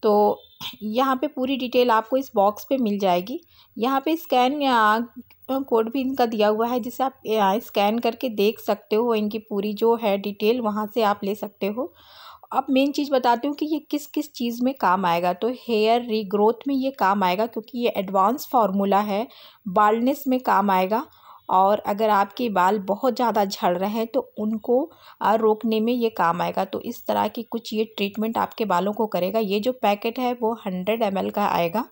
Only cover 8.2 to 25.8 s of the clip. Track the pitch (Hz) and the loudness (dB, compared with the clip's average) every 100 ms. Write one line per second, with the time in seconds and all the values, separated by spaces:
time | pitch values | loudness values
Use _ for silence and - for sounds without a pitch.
8.2 | 262 214 202 220 - 202 _ 214 240 220 | -6 0 0 0 -4 -4 _ 0 2 0
9.2 | 208 214 - 202 208 208 226 233 226 202 | -2 -6 -6 -4 -4 0 2 2 2 0
10.2 | 202 202 208 247 220 208 214 - 208 208 | -4 -2 0 2 -2 -4 -4 0 0 0
11.2 | 196 208 208 _ 196 214 311 _ - - | -4 -6 -8 _ -6 -4 -8 _ -20 -20
12.2 | - - - 226 269 262 277 285 285 269 | -20 -20 -4 -4 2 2 2 0 0 0
13.2 | 240 240 285 285 302 302 - 294 - - | 2 0 -2 -4 -4 -4 -4 -8 -4 -8
14.2 | 294 - 240 233 247 269 190 185 185 170 | -8 -6 -6 -2 -4 0 0 2 2 0
15.2 | 180 180 220 254 - 220 214 233 240 220 | 0 -2 -4 -6 -2 0 4 2 0 -4
16.2 | 202 202 214 233 277 277 262 269 190 202 | -2 2 2 2 -2 -2 -2 0 0 2
17.2 | 185 185 226 226 - 240 240 - 196 196 | 2 0 -2 -4 -10 -4 -2 -2 -2 2
18.2 | 190 269 - 254 202 196 196 196 214 202 | 2 0 0 2 2 2 2 2 2 -2
19.2 | 240 - - _ 214 185 214 226 247 277 | -4 -12 -20 _ -2 2 4 4 0 -2
20.2 | - 254 247 196 202 185 185 220 311 _ | -2 -2 2 2 4 2 2 -2 -4 _
21.2 | - - - 185 196 208 - 208 220 208 | -20 -20 0 4 4 2 -2 -2 2 2
22.2 | 202 - 247 196 185 214 190 202 262 233 | 2 -2 -2 2 2 2 -2 0 0 0
23.2 | 233 220 202 - 196 180 196 226 233 269 | 0 2 0 0 0 0 -2 -2 -2 -4
24.2 | - - 214 220 - 247 330 - - - | -6 -6 -4 -4 0 0 0 -10 -20 -4
25.2 | 196 220 220 214 226 220 | 0 2 2 2 0 0